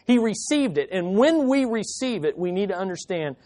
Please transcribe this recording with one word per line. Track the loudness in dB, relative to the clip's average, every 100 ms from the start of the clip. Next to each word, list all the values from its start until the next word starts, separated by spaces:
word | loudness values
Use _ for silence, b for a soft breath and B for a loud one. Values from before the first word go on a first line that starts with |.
| 2
he | 2
received | 2 -2 -2 0 0 0
it. | -2
And | -2 0 4
when | 4 4 2
we | 2 2
receive | -2 -4 -4 -4 -2 -2
it, | -2
we | -2
need | -2 -2
to | -2
understand | -4 -6 -6 -4 -4 -8